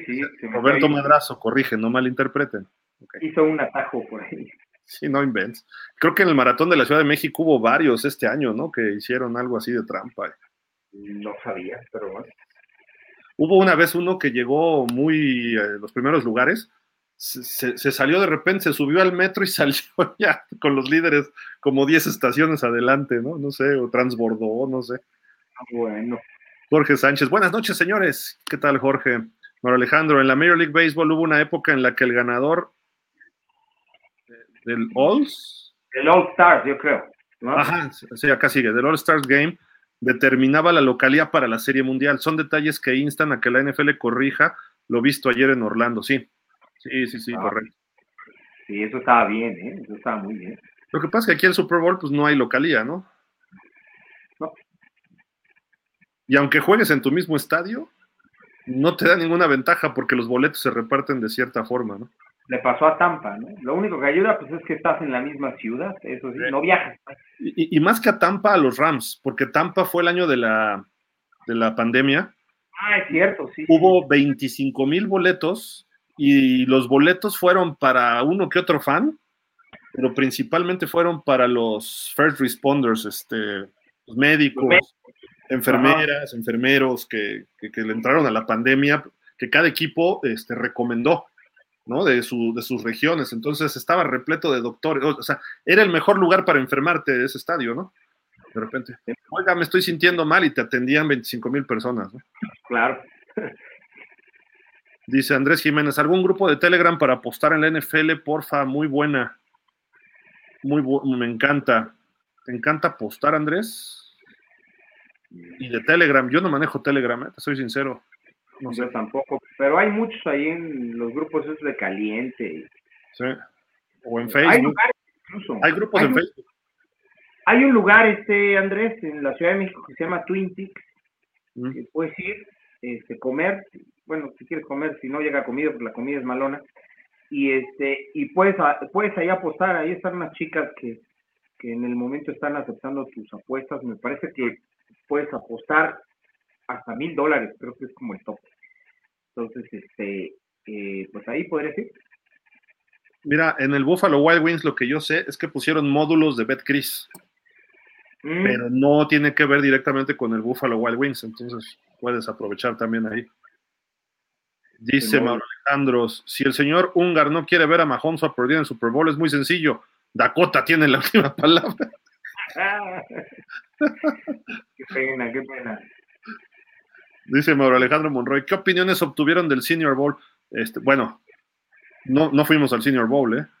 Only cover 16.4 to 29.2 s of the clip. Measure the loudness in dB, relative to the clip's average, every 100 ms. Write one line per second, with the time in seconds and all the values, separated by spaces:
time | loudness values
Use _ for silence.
16.4 | 0 0 -6 _ _ _ _ _ -12 -12
17.4 | -10 -6 -4 -2 -2 0 2 2 2 0
18.4 | 0 0 0 0 2 4 4 4 0 0
19.4 | -2 2 0 0 -4 -2 -2 0 0 0
20.4 | -4 -4 0 0 0 0 2 2 0 -8
21.4 | -20 -6 0 2 4 4 2 0 0 2
22.4 | 2 2 0 0 2 2 0 -2 -2 -6
23.4 | -8 -2 0 0 0 0 0 0 -2 -2
24.4 | -4 -4 -4 -6 -6 -12 -14 _ _ _
25.4 | _ -20 -10 -6 -4 -4 -8 -8 -12 _
26.4 | _ _ _ 2 2 2 2 2 0 2
27.4 | 2 0 -4 -2 0 2 0 -2 -10 -16
28.4 | -8 -2 0 2 0 0 0 -2